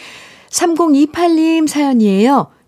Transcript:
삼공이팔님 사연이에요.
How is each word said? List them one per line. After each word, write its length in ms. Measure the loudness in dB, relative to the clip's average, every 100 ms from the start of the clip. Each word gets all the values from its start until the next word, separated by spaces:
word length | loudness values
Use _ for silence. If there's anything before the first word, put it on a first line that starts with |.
| -20 -20 -20 -20 -12 -6
삼공이팔님 1120 | -2 0 0 2 0 -2 0 0 0 0 -2
사연이에요. 800 | -2 -2 0 2 2 2 0 -2 _